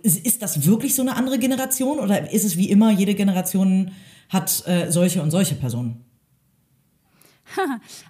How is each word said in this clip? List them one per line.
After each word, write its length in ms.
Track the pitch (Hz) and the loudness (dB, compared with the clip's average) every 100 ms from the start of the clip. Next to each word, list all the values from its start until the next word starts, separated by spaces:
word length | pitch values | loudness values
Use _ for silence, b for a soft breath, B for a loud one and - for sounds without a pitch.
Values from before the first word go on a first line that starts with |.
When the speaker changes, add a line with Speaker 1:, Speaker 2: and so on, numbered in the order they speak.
Speaker 1:
ist, 240 | - 165 254 | -2 -2 -2
ist 160 | - | -4
das 240 | 202 160 143 | -4 -2 2
wirklich 280 | 220 262 | 2 0
so 60 | - | -2
eine 160 | 262 226 | -2 -2
andere 220 | 262 262 | -2 0
Generation 600 | 254 254 262 - 262 302 | 0 0 -2 -2 -2 -2
oder 320 | 202 202 151 | 0 0 0
ist 140 | 220 | 0
es 140 | 202 165 | 0 0
wie 100 | 202 | 2
immer, 220 | 202 220 | 6 6
jede 240 | 208 196 | 4 2
Generation 760 | 202 196 185 180 190 190 185 185 B B B B | 2 0 0 0 0 2 2 -2 B B B B
hat, 360 | 190 - - - | -4 -2 -4 -2
äh, 240 | 175 170 | -2 0
solche 320 | 170 180 175 | 2 2 2
und 80 | 151 | 0
solche 240 | 170 196 | 2 0
Personen? 500 | 131 131 117 123 117 - _ _ _ _ _ _ _ _ _ _ b b b - | 0 -4 -4 -6 -8 -14 _ _ _ _ _ _ _ _ _ _ b b b -10
Speaker 2:
<laughs> 340 | - 370 240 B B B | -4 -4 -4 B B B